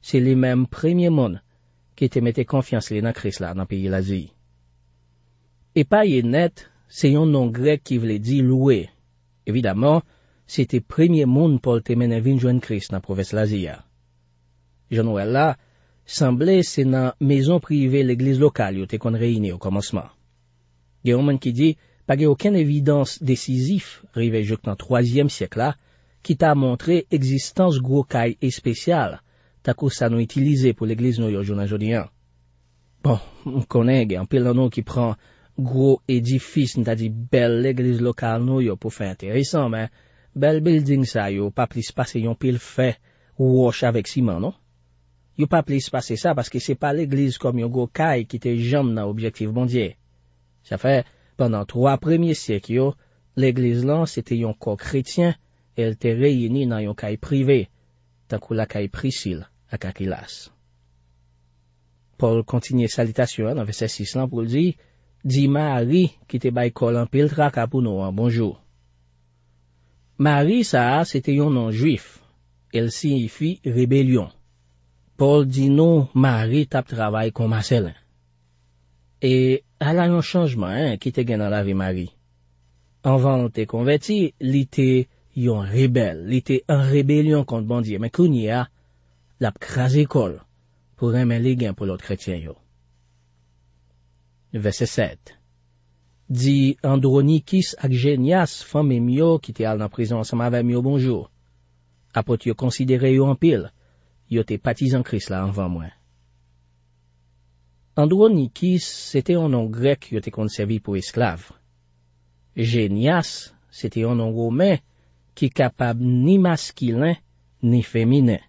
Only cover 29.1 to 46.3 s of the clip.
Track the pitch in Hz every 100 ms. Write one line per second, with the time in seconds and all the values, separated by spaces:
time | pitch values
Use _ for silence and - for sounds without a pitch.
29.1 | 80 _ _ _ _ - 120 143 - 120
30.1 | 117 117 139 139 143 127 113 110 113 123
31.1 | 117 113 98 101 101 101 107 107 117 85
32.1 | _ _ _ _ _ _ _ _ _ 147
33.1 | 110 - - - 131 - 120 117 131 110
34.1 | 90 92 135 123 123 127 117 110 127 117
35.1 | 107 _ _ _ - 131 131 135 131 -
36.1 | 127 117 131 - - 131 - 117 113 113
37.1 | 113 120 131 120 117 131 127 123 120 120
38.1 | 117 117 113 123 131 120 92 110 - 98
39.1 | 92 95 117 139 160 127 110 110 _ _
40.1 | _ _ 135 143 156 160 160 143 139 131
41.1 | 117 101 98 101 113 117 117 110 - 123
42.1 | 120 113 117 131 123 - - 127 113 _
43.1 | _ _ - 131 127 123 113 123 117 101
44.1 | - 120 87 113 - _ _ _ _ _
45.1 | _ _ - 151 170 151 139 - 131 -
46.1 | 110 175